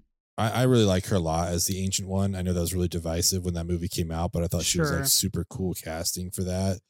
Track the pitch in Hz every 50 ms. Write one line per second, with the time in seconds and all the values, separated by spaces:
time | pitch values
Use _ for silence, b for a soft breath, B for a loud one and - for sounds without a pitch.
0 | - _ _ _ _ _ - - - 113 101 117 131 131 127 117 107 98 92 92
1 | - - 107 92 82 78 80 82 87 87 87 87 - - 95 92 95 95 95 -
2 | 95 95 95 98 98 98 98 92 87 92 90 90 85 82 90 90 90 85 87 85
3 | 85 82 82 85 85 - 95 92 87 90 85 85 85 85 90 85 85 90 - -
4 | 87 82 82 82 85 - - 87 85 - - 87 - - - 175 160 147 85 -
5 | 135 135 - - - 92 - 87 85 - - 98 95 90 80 - - 80 80 82
6 | 85 - - 90 90 92 - 95 92 90 90 92 95 98 92 98 _ _